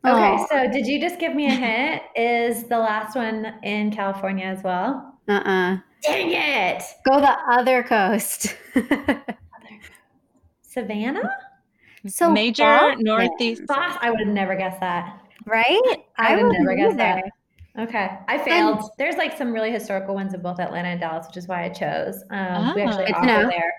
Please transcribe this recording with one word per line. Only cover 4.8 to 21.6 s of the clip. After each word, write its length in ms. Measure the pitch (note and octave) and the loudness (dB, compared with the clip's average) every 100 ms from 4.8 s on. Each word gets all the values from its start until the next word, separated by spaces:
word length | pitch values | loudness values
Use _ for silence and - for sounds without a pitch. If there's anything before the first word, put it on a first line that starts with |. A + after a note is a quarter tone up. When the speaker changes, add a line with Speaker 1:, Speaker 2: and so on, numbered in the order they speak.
| G#3 C4+ - - - | -2 -4 -10 -14 -2
Speaker 2:
Uh-uh. 500 | G3+ - F#3+ F3+ F#3 - _ | 0 2 2 2 -2 -6 _
Speaker 1:
Dang 280 | D4 - F4 | -2 0 0
it. 520 | E4+ D4+ C4 F3+ - - - - | 0 0 0 0 -2 -8 -4 2
Speaker 2:
Go 140 | C#4 | 6
the 160 | C#4 - - | 6 4 2
other 320 | B3 B3+ B3+ | 4 4 2
coast. 720 | A#3+ A3+ F#3+ A3 - - - - - | 2 2 4 2 -2 -6 -6 -8 -2
<laughs> 100 | C4+ | -2
Speaker 1:
Other. 480 | A3+ C#4+ - B3+ - - - - - G#3+ - - _ _ _ _ _ _ | 0 -2 0 -2 -4 -14 -16 -20 -20 -20 -20 -20 _ _ _ _ _ _
Savannah? 680 | _ B3+ G#3 G#3 A3+ F4 E5 G5 - _ _ _ _ - G3 | _ -8 -6 -4 -4 -4 -4 -6 -12 _ _ _ _ -16 -12
Speaker 2:
So 220 | - E4+ | 0 2
Speaker 3:
Major 340 | G#3 A3+ A#3 | 4 2 4
Speaker 2:
Boston. 400 | D4 - D4 C4 | 6 6 6 2
Speaker 3:
northeast. 600 | A3 A3 A#3 - A#3 A3+ - | 0 2 0 0 -4 -4 -4
Speaker 1:
Bos-, 300 | C#4 F4 F4 | -2 -2 -2
I 100 | A#3 | -2
would 80 | A3+ | 0
have 80 | G#3 | -2
never 280 | G#3 F#3 F#3+ | 0 -2 -2
guessed 240 | F#3 F#3 | -4 -4
that. 380 | F#3 F3 E3+ - _ - - | -4 -4 -6 -14 _ -20 -2
Speaker 2:
Right? 340 | A3+ A#3+ F#4 B4+ F#4 _ - | 2 4 4 4 0 _ 0
Speaker 1:
I 160 | A3+ | 2
Speaker 2:
I 20 | F4 | 4
Speaker 1:
would 80 | A#4+ | 4
Speaker 2:
wouldn't 180 | G4 D4 | 4 2
Speaker 1:
never 100 | - | 4
guess 180 | A4+ D4 | 2 2
Speaker 2:
either. 220 | A3 F#3 F#3+ _ _ _ - - | 0 0 -4 _ _ _ -18 -10
Speaker 1:
that. 60 | A3+ | -6
Okay. 200 | A3+ F#3+ - - | -4 -4 -6 -4
I 80 | C#4 | -4
Speaker 2:
And 80 | |
Speaker 1:
failed. 460 | D4+ E4+ D#4+ - - - | 2 2 4 0 -6 -6
There's, 160 | C#4+ E4+ | -4 -2
like, 180 | D#4 - | -4 -4
some 140 | B3 | -4
really 200 | A3+ A3 | -2 -2
historical 420 | A#3 G3+ G3 F#3+ G3 | -4 -4 -6 -4 -4
ones 180 | F#3+ F#3 | -4 -6
in 60 | |
both 180 | F3 F3+ | -6 -4
Atlanta 300 | F3 - F3 | -4 -4 -4
and 100 | F3 | -4
Dallas, 280 | E3 D#3+ E3 | -4 -6 -8
which 100 | F#3 | -14
is 100 | F3 | -6
why 160 | F3+ | -6